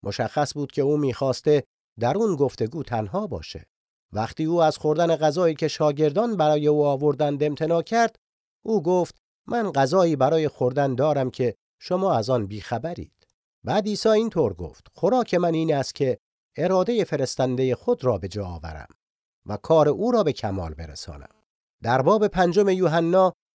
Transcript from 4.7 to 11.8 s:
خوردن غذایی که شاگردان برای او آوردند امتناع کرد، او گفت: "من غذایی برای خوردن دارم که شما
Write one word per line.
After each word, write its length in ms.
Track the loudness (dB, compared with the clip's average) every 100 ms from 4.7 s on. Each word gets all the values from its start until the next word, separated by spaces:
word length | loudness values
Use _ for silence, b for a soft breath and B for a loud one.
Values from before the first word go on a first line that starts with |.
| 2
خوردن 380 | -2 0 2 2
غذایی 400 | 2 2 0 0
که 120 | -4
شاگردان 720 | 0 0 2 0 0 -2 0
برای 300 | 2 2 2
او 180 | 2 2
آوردند 580 | 2 0 0 -2 0
امتناع 380 | -2 -2 0 0
کرد، 340 | 0 0 0 _ _ _ _ _ -2
او 180 | -2
گفت: 340 | 2 0 0 -8 _ _ -6
"من 240 | -4 -2
غذایی 440 | 0 2 4 2 2
برای 320 | 2 2 0
خوردن 480 | 0 -2 0 -2 0
دارم 360 | 0 0 -2
که 240 | -2 -4 -4 _
شما 340 | _